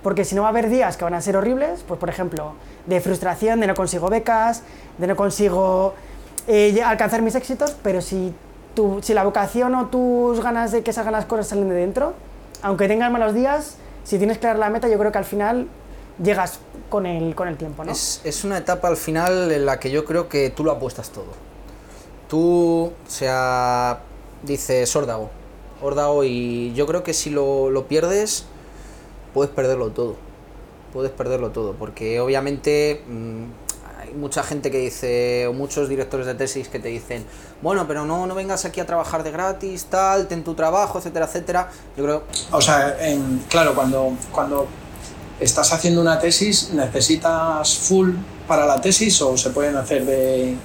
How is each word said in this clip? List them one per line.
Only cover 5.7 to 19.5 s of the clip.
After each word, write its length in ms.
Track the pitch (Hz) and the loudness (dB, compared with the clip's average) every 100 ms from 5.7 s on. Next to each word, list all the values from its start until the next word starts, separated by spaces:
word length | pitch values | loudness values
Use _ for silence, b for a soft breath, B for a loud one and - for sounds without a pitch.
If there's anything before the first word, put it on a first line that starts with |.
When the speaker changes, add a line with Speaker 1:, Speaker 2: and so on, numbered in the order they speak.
| 185 190 190 B B B B - | 4 2 -2 B B B B 2
Speaker 1:
eh, 340 | 214 208 208 | 6 6 6
alcanzar 380 | 240 220 214 226 | 4 4 2 2
mis 140 | 226 240 | 2 0
éxitos, 400 | 254 262 294 285 | -4 -2 -2 0
pero 180 | 208 185 | -2 0
si 320 | 175 190 185 165 - - - - | -2 -4 -4 -6 -16 -20 -8 0
tu, 240 | 208 196 | 2 0
si 120 | - 208 | 0 2
la 80 | |
vocación 500 | 196 202 202 233 247 | 4 2 0 0 2
o 140 | 254 247 | 2 0
tus 520 | 254 247 240 240 233 | 0 2 4 2 2
ganas 300 | 233 233 233 | 0 0 0
de 120 | 233 | 0
que 100 | 233 | 0
salgan 200 | 226 220 | -2 0
las 120 | 220 214 | -2 0
cosas 220 | 226 208 | -2 0
salen 200 | 202 196 | 0 0
de 80 | 180 | 2
dentro, 380 | 180 220 294 359 - - - - | 0 0 -2 -4 -14 -20 -18 -8
aunque 260 | 202 190 196 | -4 0 2
tengas 240 | 220 240 | 4 2
malos 220 | 240 220 | 2 2
días, 440 | 214 262 294 302 - B B | 2 2 0 -4 -14 B B
si 160 | - 202 | -4 0
tienes 180 | 202 220 | 2 2
clara 200 | 240 220 | 0 2
la 100 | 214 | 2
meta, 180 | 220 233 | 2 2
yo 120 | 208 | 4
creo 120 | 214 | 2
que 60 | 208 | 0
al 80 | 196 | -2
final 420 | 202 202 247 247 - B B B - | -2 0 0 -4 -10 B B B -2
llegas 360 | 180 196 180 - - - - | 0 2 0 -4 -16 -18 -4
con 180 | 208 185 | -2 -2
el, 260 | 170 165 | -2 -2
con 140 | 160 180 | -2 -4
el 100 | 151 | -4
tiempo, 260 | 156 147 | -8 -8
¿no? 80 | 160 | -8
Speaker 2:
Es, 300 | - - - | -4 -4 -4
es 200 | 160 147 | -6 -6
una 160 | 202 190 | -4 -4
etapa 280 | 151 180 180 | -2 0 2
al 100 | 160 | 0
final 540 | - 160 180 185 180 | 0 0 2 2 2